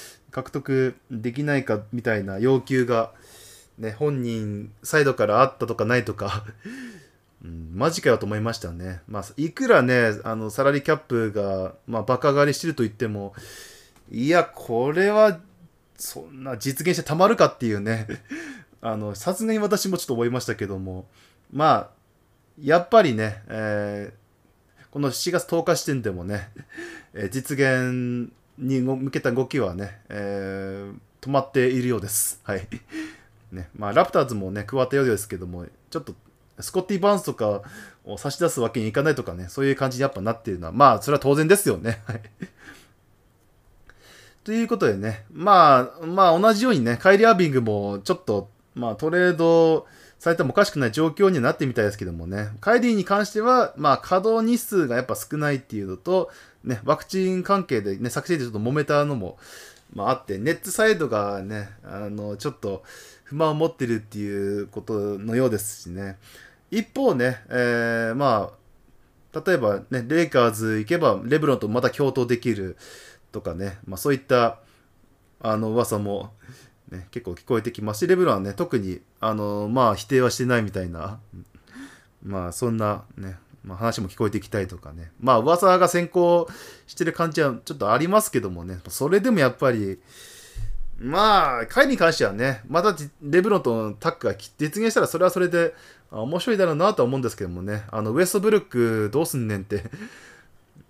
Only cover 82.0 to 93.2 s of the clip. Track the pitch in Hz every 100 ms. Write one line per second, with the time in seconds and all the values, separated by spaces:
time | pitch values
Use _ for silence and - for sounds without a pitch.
82 | _ _ 98 98 87 - 123 113 107 101
83 | - - 95 92 _ - - 92 113 113
84 | 92 - 110 101 - 110 92 87 73 80
85 | 85 - 117 120 123 175 196 185 180 180
86 | 175 180 175 175 170 - - - - -
87 | 165 156 165 156 147 117 - 143 104 117
88 | 165 208 214 131 104 87 87 90 87 -
89 | 135 196 233 214 131 - 139 117 101 92
90 | _ - - - - - - - - -
91 | 120 165 214 202 151 123 113 - 277 254
92 | 165 160 113 101 127 120 - 151 202 165
93 | 147 -